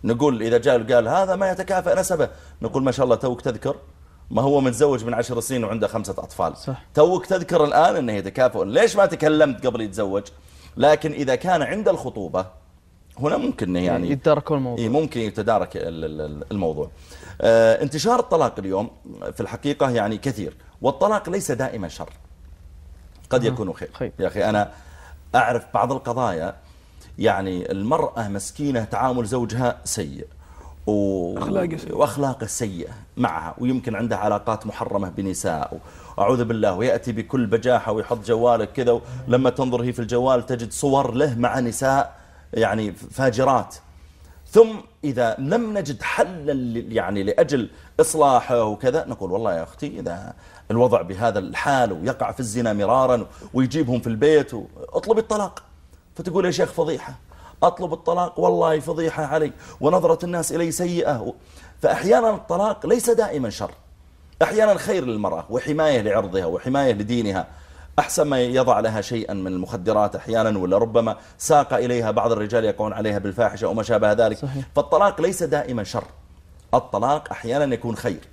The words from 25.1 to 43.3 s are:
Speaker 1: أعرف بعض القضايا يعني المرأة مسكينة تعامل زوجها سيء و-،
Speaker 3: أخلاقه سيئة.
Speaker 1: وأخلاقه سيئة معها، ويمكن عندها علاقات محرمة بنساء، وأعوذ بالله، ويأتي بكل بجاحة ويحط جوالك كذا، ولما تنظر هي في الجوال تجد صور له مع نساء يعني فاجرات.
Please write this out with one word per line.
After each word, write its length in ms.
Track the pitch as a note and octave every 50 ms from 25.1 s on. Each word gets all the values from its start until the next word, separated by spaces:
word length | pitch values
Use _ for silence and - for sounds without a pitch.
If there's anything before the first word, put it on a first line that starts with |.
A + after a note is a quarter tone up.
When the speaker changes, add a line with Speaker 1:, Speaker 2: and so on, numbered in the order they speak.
| - - - - -
Speaker 1:
أعرف 280 | B2+ A#2+ A2 B2 A#2 - - -
بعض 180 | A2+ G2+ A#2+
القضايا 640 | C3+ B2+ - B2 A#2 B2+ B2+ A2 F2+ D#2+ D#2+ F#2+ - - - - - - - - - - - - - -
يعني 520 | G2+ A2 G2 F#2 G2 F#2+ F#2 F2+ F2+ -
المرأة 560 | - G2 G2 A2+ D3+ E3 - - - A#2 A2+ G#2
مسكينة 560 | G2 G2 - - - - D3+ C#3+ C3+ A#2 A2
تعامل 420 | G#2+ - G#2 A#2+ C3 B2 B2 A#2
زوجها 520 | G#2 B2+ B2+ A#2+ G#2+ G#2 A#2+ C3 A#2+ A#2+ - -
سيء 440 | - - - F2+ C#2+ C#2 D2 - - - - - - - - - - - - - -
و-، 500 | G#2+ G#2 G2+ G2 F#2+ F#2+ E2+ F2 G2 G2
Speaker 3:
أخلاقه 400 | - - G3 G3 F3+ E3+ D#3+ D#3
سيئة. 160 | - - -
Speaker 1:
وأخلاقه 540 | - C#3+ B2+ G#2 C#3 C#3+ C3+ B2+ - A2 G2
سيئة 440 | - - A#2+ G#2+ F#2+ E2+ - - - - - - - -
معها، 380 | B2 A2 D#2+ D#2+ D#2+ E2 - -
ويمكن 380 | B2 B2 C3 B2+ A#2+ B2+ A2
عندها 220 | G2 A#2 A#2 G#2+ F#2
علاقات 500 | G2+ G#2 G#2 G#2 - - A2 G#2+ - A2
محرمة 420 | - - A2+ - G2 G2+ G2 F2+
بنساء، 680 | E2 G#2 G2 G2 F2+ - - G2 E2 D#2 C#2+ - - E2 - - - - - - - -
وأعوذ 260 | G2 G#2 C3 A#2+ A#2+
بالله، 300 | G#2+ A#2 A2 G#2 G#2 F#2
ويأتي 380 | F2+ A2+ B2+ G2 A#2 - B2+
بكل 340 | A2+ A#2 G#2+ - - C3 A#2+
بجاحة 460 | G#2+ G2+ A2+ A2 B2+ B2 A2 - A2
ويحط 340 | G#2+ A2 G2+ - A#2+ A#2 G#2
جوالك 460 | A2 A#2+ A2 A#2 A#2+ A#2+ A2+ G#2+ G2
كذا، 300 | - - B2+ A#2+ A#2+ A#2+ - - - - - -
ولما 220 | A#2 B2 C3+ C3
تنظر 340 | A#2+ - C3+ B2+ B2 A#2+ A#2+
هي 100 | B2 A#2+
في 60 | -
الجوال 460 | A#2 G#2+ B2 A#2+ B2 C3 C3 B2 A#2
تجد 260 | - C3 A#2 A#2+ G#2+
صور 420 | - - - C#3+ C3+ C#3 C3+ B2 A2
له 220 | B2 C#3+ D3 A#2+ A2+
مع 200 | A#2+ A#2 - C3
نساء 560 | B2+ A#2 G#2+ - C3+ C3 C3+ C#3 - - - - - - - - - - -
يعني 380 | A2 A2+ G2+ G2+ A2 G#2+ G#2
فاجرات. 840 | F2+ - - - - - C3 C3